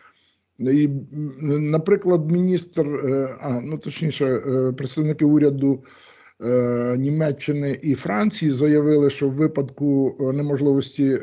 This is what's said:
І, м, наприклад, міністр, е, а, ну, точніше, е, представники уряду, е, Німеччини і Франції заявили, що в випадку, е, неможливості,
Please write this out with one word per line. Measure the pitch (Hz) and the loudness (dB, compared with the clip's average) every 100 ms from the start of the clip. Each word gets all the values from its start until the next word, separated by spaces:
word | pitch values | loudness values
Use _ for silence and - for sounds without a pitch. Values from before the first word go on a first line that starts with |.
| _ _ _ _ _ - | _ _ _ _ _ -6
І, | 127 143 147 | 0 2 2
м, | 139 135 147 151 131 151 147 151 | -2 -8 -10 -10 -6 -2 -2 0
наприклад, | 160 160 196 180 175 151 | 0 2 0 2 0 2
міністр, | 175 185 180 175 - 143 | 2 2 0 -2 -4 -2
е, | 139 135 135 135 120 | -2 -2 -2 -2 -6
а, | 147 123 | -6 -4
ну, | 127 151 | -4 -8
точніше, | 160 - 160 - 135 | -10 -6 -6 -2 0
е, | 127 139 131 131 | 0 0 0 0
представники | 127 135 - 151 151 151 | -2 -6 -2 -2 2 4
уряду, | 151 147 135 139 131 - - - - - - 113 | 4 4 2 0 0 -6 -20 -20 -20 -20 -10 -2
е, | 123 123 120 120 123 | 0 2 0 0 -2
Німеччини | 135 156 156 135 - 147 143 131 | 0 0 -2 -2 -4 -4 -4 -4
і | 156 131 | -2 -2
Франції | - 208 214 - 156 | -2 0 0 0 0
заявили, | 127 151 151 147 151 143 | 2 2 4 4 4 4
що | 139 139 | 2 -2
в | |
випадку, | 135 151 147 135 - 143 139 135 - | 0 0 0 -4 -2 0 2 0 0
е, | 131 | -2
неможливості, | 139 147 139 143 139 127 - 139 131 | -2 -2 0 2 2 0 0 0 0